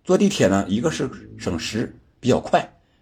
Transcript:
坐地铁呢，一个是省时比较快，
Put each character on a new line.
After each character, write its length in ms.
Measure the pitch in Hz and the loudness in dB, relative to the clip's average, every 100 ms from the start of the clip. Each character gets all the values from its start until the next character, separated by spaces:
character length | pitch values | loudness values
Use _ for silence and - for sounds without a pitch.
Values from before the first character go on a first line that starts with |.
坐 140 | - 185 | 0 2
地 120 | 202 | 2
铁 180 | - 131 | 2 2
呢， 180 | 98 - | 2 0
一 100 | 98 | 0
个 100 | 160 | 0
是 200 | 151 135 - - 107 | -2 -6 -8 -18 -10
省 220 | - 82 | -6 -6
时 400 | - 107 135 - _ _ | -4 -6 -6 -10 _ _
比 100 | 123 | 2
较 100 | 92 | 2
快， 380 | - 170 - _ _ _ | 2 0 -2 _ _ _